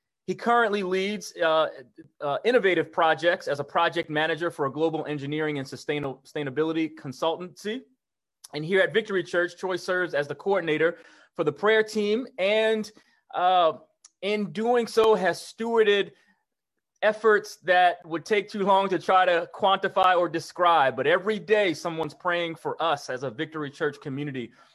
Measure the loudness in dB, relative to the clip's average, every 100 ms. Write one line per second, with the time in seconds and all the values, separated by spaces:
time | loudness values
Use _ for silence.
0 | _ _ -12 -6 0 2 2 -2 -2 -2
1 | -4 -6 -10 -2 0 2 0 -4 -20 -20
2 | -20 -10 -6 -4 0 2 4 2 0 2
3 | 2 2 0 0 -2 -6 -2 0 0 0
4 | -4 -2 -2 -2 -4 -4 -4 -2 -2 -2
5 | -6 -8 -6 -4 -4 -4 -8 -10 -6 -6
6 | -6 -10 -10 -8 -6 -2 -2 -2 -4 -6
7 | -14 -4 -4 -4 -8 -12 -10 -10 -12 _
8 | _ _ _ _ -14 -10 0 2 2 0
9 | -2 -4 -2 -2 -2 -4 -6 -6 -4 -4
10 | -2 -4 -4 -6 -2 -2 0 0 0 -2
11 | -14 -20 _ -4 -4 0 2 2 2 -2
12 | 0 -2 -4 -2 0 2 2 0 -4 -14
13 | _ _ -10 0 2 4 4 0 _ _
14 | -20 _ -4 -4 -4 -4 0 0 2 2
15 | 4 4 2 -2 -8 -8 0 2 4 2
16 | 0 -8 _ _ _ _ _ _ _ _
17 | 0 2 4 4 0 -4 2 4 4 2
18 | -6 -8 -2 -2 -2 -2 2 4 2 0
19 | 2 4 4 2 0 -2 2 2 0 2
20 | 4 4 2 -2 -6 0 4 6 4 2
21 | 2 2 0 -4 0 2 2 -2 -6 -6
22 | -8 -6 -4 -2 -4 -6 -8 -4 -2 -2
23 | -6 -8 -8 -8 -8 -8 -10 -6 -6 -6
24 | -10 -8 -8 -10 -12 _ _